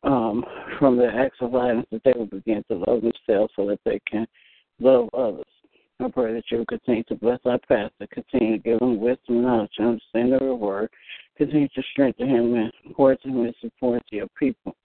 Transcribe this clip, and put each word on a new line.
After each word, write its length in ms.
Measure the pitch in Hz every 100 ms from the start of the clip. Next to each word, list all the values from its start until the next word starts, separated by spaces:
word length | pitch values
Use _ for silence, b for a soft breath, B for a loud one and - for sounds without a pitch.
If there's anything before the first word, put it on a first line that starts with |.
um, 400 | - 135 113 107 - B B B
from 180 | 139 123
the 100 | 123
acts 300 | 107 135 -
of 100 | 123
violence, 360 | 127 123 117 -
that 120 | 113
they 100 | 131 123
will 100 | 107
begin 380 | 95 104 107 -
to 140 | 101 -
love 140 | 120
themselves 520 | 110 - - 104 92 -
so 120 | 98
that 120 | 104 -
they 140 | 104 -
can 180 | 107 113 b b b b _
love 300 | 120 131 117
others. 320 | - 123 87 - _ _ _ _ _
I 100 | 254
pray 240 | 160 117
that 120 | 113 -
you 100 | 117
will 60 | 113
continue 380 | 113 - 113
to 120 | 117 95
bless 240 | 110 123 -
our 140 | 120
pastor, 480 | _ 123 104 _ 101
continue 460 | - - 131 110 107
to 60 |
give 180 | 117 113
him 180 | 123 117
wisdom, 440 | 113 127 _ 120
knowledge, 280 | 123 117 107 -
and 100 | 110
understanding 460 | 113 _ 113 120
of 80 | 131
your 140 | 135 123
word, 340 | 104 98 - B B B B _
continue 300 | 147 151 143
to 140 | - 131
strengthen 360 | - 135 110 127
him 280 | 127 117 120
and 160 | 113 - -
support 320 | - 135 135
him 180 | 135 131
and 120 | 120 120
support 400 | 113 _ 127 120 -
your 180 | 104 - -
people. 380 | 139 123 - -